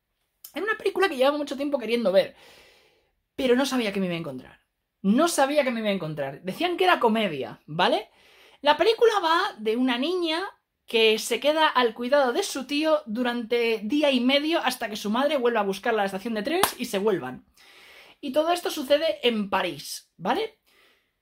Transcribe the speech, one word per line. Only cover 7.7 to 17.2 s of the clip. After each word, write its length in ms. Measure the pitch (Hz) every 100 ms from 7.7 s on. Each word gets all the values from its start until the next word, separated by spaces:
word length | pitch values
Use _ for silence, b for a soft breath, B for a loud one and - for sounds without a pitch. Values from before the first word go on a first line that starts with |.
| 151 190 320 - b b b b b
La 140 | 285 294
película 360 | 359 453 466 415
va 320 | 330 330 392 -
de 180 | 220 226
una 220 | 262 240
niña 440 | 285 370 339 320 392 - _ _ -
que 320 | 226 220 220
se 200 | - 233
queda 300 | 277 311 311
al 240 | 269 247
cuidado 400 | 220 247 285 269
de 100 | 262
su 240 | 403 285 254
tío 360 | 285 311 302
durante 760 | 269 214 247 240 226 240 233 220
día 260 | 214 294 294
y 100 | 262
medio 400 | 240 285 302 330
hasta 280 | 254 247 226
que 80 | 208
su 140 | 208
madre 260 | 220 285 302
vuelva 240 | 240 226
a 40 |
buscarla 360 | 202 190 247 220
a 40 |
la 20 | 196
estación 280 | 190 233
de 80 | 220
trenes 320 | 208 339 392 -
y 80 | 247
se 120 | 202
vuelvan. 460 | 208 180